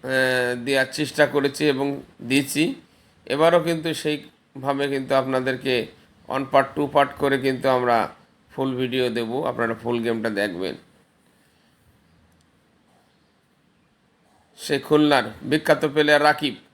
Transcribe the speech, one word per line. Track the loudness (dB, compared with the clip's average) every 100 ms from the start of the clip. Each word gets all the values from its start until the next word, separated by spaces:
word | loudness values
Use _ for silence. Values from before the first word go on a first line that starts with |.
| -2
আহ, | 0 2 2 0 -2 0
দেওয়ার | 0 0
চেষ্টা | -2 -4 2 2
করেছি | 4 -2 0 0
এবং | 0 -2 -6 -12 _ 0
দিয়েছি। | 0 0 0 -2 -2 -16 _ _ _ -6
এবারও | 2 4 4
কিন্তু | 2 -2 -4
সেইভাবে | -4 -4 -4 -8 _ _ -8 -4 -2 -2
কিন্তু | -4 0 0
আপনাদেরকে | 2 -2 -2 -4 -2 -2 -2 -12 _ _ -8
ওয়ান | -6 2
পার্ট, | 2 2 -2
টু | 0
পার্ট | 2 0 0
করে | -2 0
কিন্তু | 0 -2 0
আমরা | 0 2 0 0 -8 _ _ _
ফুল | -6 -4 -4
ভিডিও | -4 -2 -2
দেব, | -2 -4 -4
আপনারা | -4 -2 -4 -4
ফুল | -4 -2
গেমটা | -2 -2 -4
দেখবেন। | -2 -4 -4 -8 -8 _ _ _ _ _ _ _ _ _ _ _ _ _ _ _ _ _ _ _ _ _ _ _ _ _ _ _ _ _ _ _ _ _ _ _ _ _ -16
সে | -4 -4
খুলনার | 2 4 6 4 0 -10
বিখ্যাত | -2 -2 2 2 2
প্লেয়ার | 2 4 6
রাকিব | 4 2 -2 -6 _